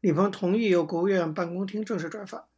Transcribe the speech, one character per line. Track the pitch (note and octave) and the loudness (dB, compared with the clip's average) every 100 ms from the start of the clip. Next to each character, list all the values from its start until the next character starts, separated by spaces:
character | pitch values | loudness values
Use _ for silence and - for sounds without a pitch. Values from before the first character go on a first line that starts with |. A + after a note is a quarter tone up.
李 | G3+ | 2
鹏 | D3+ G3 | 4 2
同 | F#3+ F3+ G#3 | 2 0 2
意 | A3+ | 4
由 | F3 | 4
国 | D3+ E3 | 2 0
务 | F#3 | 2
院 | F#3+ E3 | 2 0
办 | D#3 E3+ | -2 -4
公 | F3 G3 | -4 -6
厅 | G3+ | -6
正 | G#3+ G3+ | -4 -4
式 | E3 | -6
转 | G#3+ G3 | -8 -12
发 | - - | -14 -16